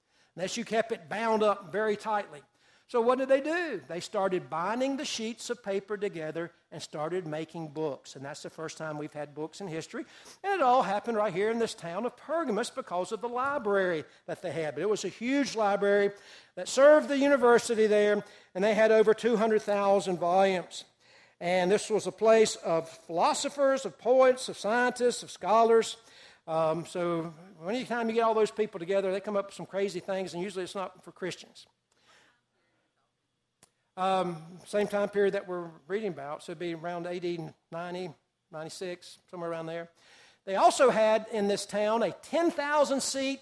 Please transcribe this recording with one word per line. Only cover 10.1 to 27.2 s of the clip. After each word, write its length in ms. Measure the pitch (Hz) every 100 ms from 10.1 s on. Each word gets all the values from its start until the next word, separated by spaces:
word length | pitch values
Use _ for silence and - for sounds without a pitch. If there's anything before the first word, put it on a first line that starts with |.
| - - -
And 100 | 381
it 80 | 392
all 220 | 254 254
happened 340 | 185 202 226 220
right 160 | 208
here 160 | 175 208
in 80 | 233
this 160 | 226
town 320 | - 170 175 233
of 100 | -
Pergamus 540 | - 320 294 202 233
because 420 | - - 180 180
of 100 | 220
the 80 | 240
library 760 | 247 269 285 208 196 185 160 143 _ -
that 160 | 160
they 80 | 175
had. 240 | 160 156 139
But 80 |
it 60 | 190
was 140 | 208
a 60 | 196
huge 460 | - 240 277 240 196
library 560 | 208 202 202 202 202 202 - - _ -
that 120 | 185
served 400 | - 285 302 233
the 100 | 277
university 680 | 277 285 240 233 - 220 214
there, 360 | 208 208 208 - - _
and 100 | 185
they 120 | 208 208
had 160 | 220
over 240 | 220 214 214
two 220 | 220 220
hundred 260 | 220 214
thousand 560 | 208 202 202 196 190 175
volumes. 640 | 170 185 196 185 165 - - _ _ - _ -
And 300 | 175 185 180
this 180 | 208 -
was 180 | 208 180
a 40 |
place 440 | - 220 226 220 -
of 340 | 208 165 156 - -
philosophers, 800 | 165 247 294 285 - 277 269 196
of 120 | -
poets, 480 | 214 262 262 254 -
of 100 | 170
scientists, 640 | 196 240 247 240 247 -
of 100 | 156
scholars. 680 | - 180 220 226 226 208 - - - - _ -
Um, 380 | 160 160 165 160
so 480 | 185 175 170